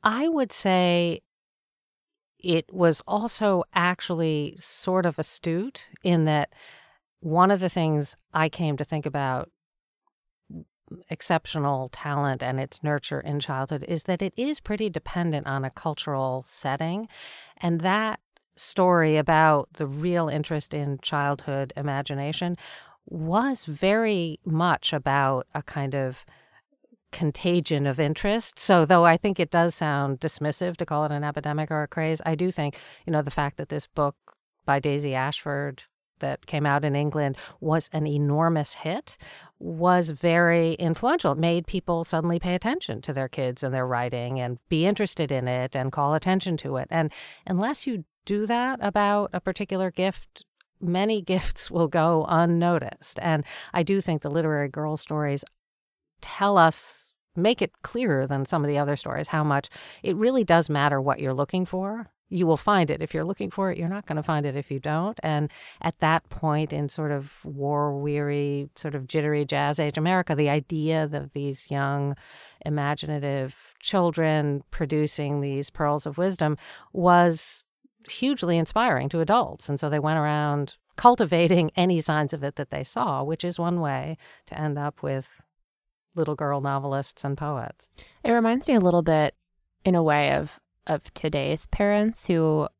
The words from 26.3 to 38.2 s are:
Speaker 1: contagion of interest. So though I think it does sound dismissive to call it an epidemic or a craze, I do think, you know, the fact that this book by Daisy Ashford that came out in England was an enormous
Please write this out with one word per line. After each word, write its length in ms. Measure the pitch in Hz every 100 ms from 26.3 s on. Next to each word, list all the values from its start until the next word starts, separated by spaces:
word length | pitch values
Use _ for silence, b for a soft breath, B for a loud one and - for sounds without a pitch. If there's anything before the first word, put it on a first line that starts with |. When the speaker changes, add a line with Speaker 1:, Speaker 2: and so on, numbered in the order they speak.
| b b b _ _ _ _ _
Speaker 1:
contagion 720 | - 156 - 180 175 156 147 139
of 120 | 131
interest. 600 | 147 151 202 220 - -
So 260 | - 185
though 200 | 156 180
I 120 | 170 165
think 240 | 208 190
it 100 | 165
does 240 | 170 170
sound 460 | - 156 143 139 135
dismissive 560 | 160 - 147 143 180 170
to 100 | 170
call 180 | 151
it 80 | 151
an 120 | 147
epidemic 460 | 147 147 147 147 156
or 120 | 156
a 60 | 147
craze, 340 | - 160 156
I 100 | 165
do 160 | 156 180
think, 280 | 180 147 - B B -
you 60 |
know, 100 | 156
the 80 | 143
fact 260 | - 143 -
that 120 | 147
this 180 | 151 -
book 300 | - 143 - _ _ _ _
by 140 | - 139
Daisy 360 | 131 143 147
Ashford 680 | 131 131 147 - 143 143 131 - _ _ _
that 260 | 143 135 -
came 200 | 151 147
out 180 | 143
in 100 | 147
England 420 | 139 147 151 143 135 B B
was 300 | 160 160 -
an 140 | 160 151
enormous 680 | 143